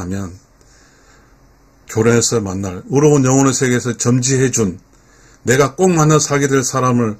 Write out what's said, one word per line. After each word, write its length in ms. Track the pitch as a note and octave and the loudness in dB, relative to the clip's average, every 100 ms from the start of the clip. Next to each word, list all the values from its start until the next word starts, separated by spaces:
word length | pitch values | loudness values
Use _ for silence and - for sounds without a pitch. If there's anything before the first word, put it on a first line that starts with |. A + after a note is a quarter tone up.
하면 360 | F2+ G2 F#2+ F#2+ _ _ _ _ _ _ _ _ _ _ _ _ _ _ - | -6 -8 -10 -14 _ _ _ _ _ _ _ _ _ _ _ _ _ _ -8
결혼해서 560 | A2 A2+ A#2 A2+ A#2+ | -2 2 2 0 -2
만날 420 | G2+ F#2+ G2 F#2 - | -4 -6 -8 -10 -4
의로운 340 | C3+ D3+ D3 | 2 4 4
영혼의 300 | B2+ C3+ C3+ | 4 2 2
세계에서 420 | B2+ C3 B2 B2 A2+ | 0 0 -2 -2 -4
점지해준 840 | B2 B2+ B2 C3 C3 A2+ G#2 E2+ _ _ _ _ - - | 0 0 0 0 0 0 -4 -4 _ _ _ _ -20 -10
내가 320 | - B2+ C#3 - | -2 0 0 2
꼭 160 | F#3 | 0
만나 280 | E3+ D3+ D#3 | 2 4 2
살게 300 | D3 C#3+ C#3 | 2 0 0
될 120 | C3+ | 0
사람을 540 | B2 C3+ B2+ A#2+ A2+ | 0 -2 0 0 -2